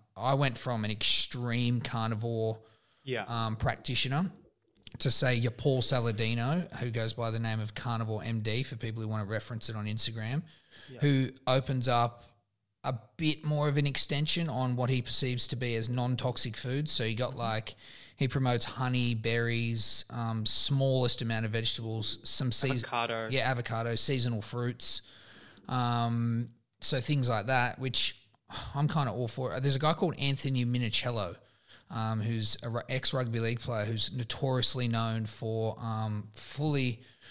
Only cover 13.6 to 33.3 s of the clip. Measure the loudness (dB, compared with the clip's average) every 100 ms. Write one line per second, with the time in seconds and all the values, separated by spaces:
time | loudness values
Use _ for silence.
13.6 | 2 4 2 2 0 2 2 2 0 0
14.6 | 0 2 2 2 2 0 0 0 -2 -2
15.6 | -2 -2 -2 0 0 0 0 -2 -4 -4
16.6 | -4 -2 0 0 0 0 -2 -2 -2 -2
17.6 | -4 -12 -18 -20 -20 -2 0 2 2 2
18.6 | 0 -2 0 2 2 0 0 2 2 0
19.6 | 0 0 0 0 -2 -4 -4 0 2 2
20.6 | 4 4 4 4 4 2 0 -2 0 0
21.6 | 0 -2 -4 -2 -2 -2 -2 0 0 2
22.6 | 2 0 0 -2 0 -2 0 2 2 0
23.6 | -2 -2 0 0 2 2 0 -2 -4 -4
24.6 | -4 -2 -2 -2 -6 -18 -20 -20 -20 -18
25.6 | -6 -2 0 2 2 2 0 0 -4 -10
26.6 | _ _ -2 0 2 2 2 0 2 2
27.6 | 2 -2 -2 2 2 -2 -12 _ -14 -12
28.6 | -6 0 2 2 0 -2 -4 -4 -4 0
29.6 | 0 4 2 2 0 2 0 0 0 0
30.6 | 2 2 2 0 0 -2 -4 -6 -18 _
31.6 | _ -20 -10 -4 -2 0 -2 0 0 -2
32.6 | -4 -6 -4 -2 -2 0 -2